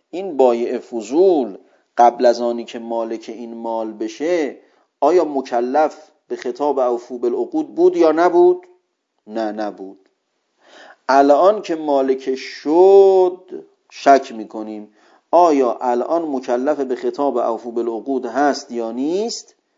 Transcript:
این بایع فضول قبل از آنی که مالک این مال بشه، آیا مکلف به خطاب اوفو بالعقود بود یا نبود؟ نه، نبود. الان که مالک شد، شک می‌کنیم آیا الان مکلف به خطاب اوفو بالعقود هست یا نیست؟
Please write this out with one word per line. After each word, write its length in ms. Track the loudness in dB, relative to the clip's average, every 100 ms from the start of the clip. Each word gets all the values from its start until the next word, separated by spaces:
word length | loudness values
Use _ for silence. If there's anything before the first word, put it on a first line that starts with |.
| _
این 260 | -12 -10 2
بایع 420 | 2 4 -2 -6
فضول 800 | -8 -12 -4 2 4 4 -2 -8 _ _ _ 4
قبل 280 | 4 6 2
از 140 | 2
آنی 240 | -2 -4
که 140 | -8 -12
مالک 460 | -8 -6 -6 -8 -12
این 260 | -14 -14
مال 380 | -12 -6 -6 -6
بشه، 640 | -8 -10 -6 -4 -2 -4 -8 _ _ _ _
آیا 240 | 2 2
مکلف 720 | 0 -4 -4 -4 -2 0 0 -2 -20 _ _
به 80 | -10
خطاب 420 | -8 -4 -2 0
اوفو 400 | 0 -2 -6 -4
بالعقود 560 | -4 -2 -4 -4 -6
بود 220 | 2 2 4
یا 160 | 2
نبود؟ 540 | 4 2 4 4 4 -4 _ _ _ _ _ -12
نه، 260 | -6 -6
نبود. 560 | -6 -8 -8 -16 -18 _ _ _ _ _ _ _ -20 -20 -20 0
الان 540 | 4 6 6 4 2
که 120 | -4
مالک 600 | -8 -2 0 0 -2 -2
شد، 1300 | -8 -8 -10 0 4 8 8 8 6 2 -2 _ -18 -18 _ _
شک 420 | -2 4 4 4
می‌کنیم 640 | -12 -12 -12 -12 -12 -16 _ _ _ _
آیا 480 | 4 4 4 0 -2
الان 480 | -4 -4 -2 -4 -4
مکلف 520 | -8 -4 -4 -2 -4
به 160 | -4 -4
خطاب 400 | -6 -4 -4 -2
اوفو 340 | -4 -6 -8
بالعقود 560 | -6 -6 -8 -6 -6 -6
هست 440 | -2 -2 -2 -8
یا 220 | -8 -8
نیست؟ 640 | -6 -4 -4 -6 -8 -16 _ _